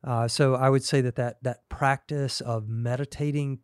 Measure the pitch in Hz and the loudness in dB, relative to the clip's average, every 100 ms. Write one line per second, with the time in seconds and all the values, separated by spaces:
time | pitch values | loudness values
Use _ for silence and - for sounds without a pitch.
0 | 131 120 117 - 139 127 131 135 - 143 | -2 0 0 2 2 4 4 4 4 2
1 | 123 120 120 - 127 120 _ - 139 135 | 2 0 -4 -4 -6 -6 _ -2 0 0
2 | _ 147 135 - 120 113 107 113 117 123 | _ -4 -2 -4 -4 -4 -2 -4 -2 -4
3 | 139 - 147 147 139 135 | -6 -4 -2 -2 -2 -6